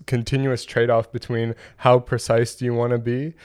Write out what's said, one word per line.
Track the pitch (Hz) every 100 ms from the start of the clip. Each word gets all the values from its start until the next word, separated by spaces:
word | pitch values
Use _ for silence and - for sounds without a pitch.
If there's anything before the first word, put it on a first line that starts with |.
| -
continuous | 123 113 135 135 123 -
trade-off | - 120 113 113
between | 117 - 117 117 113 - -
how | 131 123
precise | 123 120 - 117 117 -
do | 123
you | 117
wanna | 120 120
be | 117 123 151 -